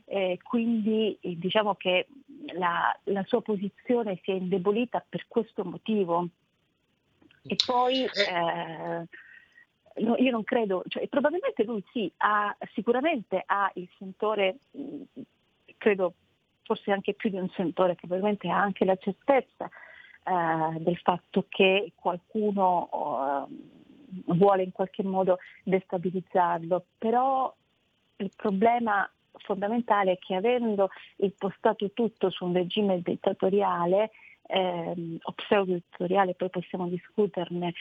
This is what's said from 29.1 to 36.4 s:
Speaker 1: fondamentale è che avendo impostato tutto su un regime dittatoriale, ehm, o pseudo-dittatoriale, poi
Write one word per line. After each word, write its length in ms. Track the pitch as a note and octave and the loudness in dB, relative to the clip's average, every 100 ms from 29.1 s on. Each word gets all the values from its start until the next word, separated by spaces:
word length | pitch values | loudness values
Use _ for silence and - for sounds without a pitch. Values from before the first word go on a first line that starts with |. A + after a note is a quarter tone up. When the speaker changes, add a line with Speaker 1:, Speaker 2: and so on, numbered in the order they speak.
| - _ - | -6 _ -20
Speaker 1:
fondamentale 760 | - G3 G3+ A#3+ A#3 G3+ F#3+ | -6 -2 0 -2 2 4 4
è 60 | F3+ | 2
che 160 | - | -2
avendo 540 | F#3 A3 B3 A#3 G3+ F#3+ - - _ | 0 2 2 2 2 0 0 -18 _
impostato 760 | G3 - G3 - A3+ G#3+ G3 | -2 -2 -6 0 0 0 -4
tutto 400 | - A3+ - F#3+ | 0 -2 0 -2
su 140 | F3+ F3+ | -2 -2
un 80 | |
regime 480 | F3 F3 G#3 G3+ F3+ | 0 0 0 0 0
dittatoriale, 1080 | F3 - - F#3+ F#3+ G3+ G3 F3 F3 F#3+ A3 - - - - | 0 0 0 0 2 2 2 0 2 2 2 -4 -20 -20 -4
ehm, 720 | F#3+ F#3 F3 E3 F3 E3+ E3 | 0 0 -2 -4 -6 -8 -8
o 100 | - | -8
pseudo-dittatoriale, 1040 | - - G#3 F#3+ F3+ - - F3+ F#3+ F#3+ | -10 2 2 4 0 -4 -6 0 2 2
poi 160 | F3+ | 0